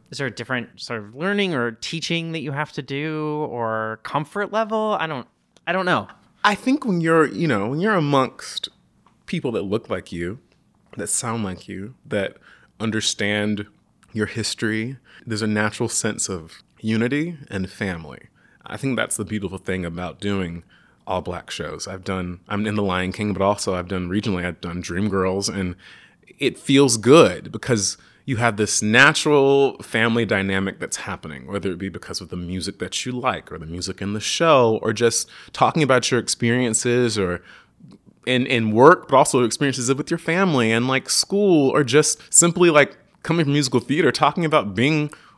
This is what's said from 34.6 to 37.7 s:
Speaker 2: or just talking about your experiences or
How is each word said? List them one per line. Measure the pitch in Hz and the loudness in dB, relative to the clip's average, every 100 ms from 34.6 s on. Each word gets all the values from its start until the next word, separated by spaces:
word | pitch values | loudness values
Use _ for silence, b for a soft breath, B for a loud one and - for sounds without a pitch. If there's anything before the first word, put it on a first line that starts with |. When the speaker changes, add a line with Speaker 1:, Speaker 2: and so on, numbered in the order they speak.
| 117 110 | 6 2
Speaker 2:
or | 110 | -2
just | 117 117 - - B B | 0 0 0 -4 B B
talking | - 117 170 | 2 2 4
about | 135 127 - | 4 4 2
your | 123 | 0
experiences | 104 - 120 123 123 110 123 120 120 107 | 0 -2 0 2 0 0 2 2 2 0
or | 92 87 B B B | -2 -4 B B B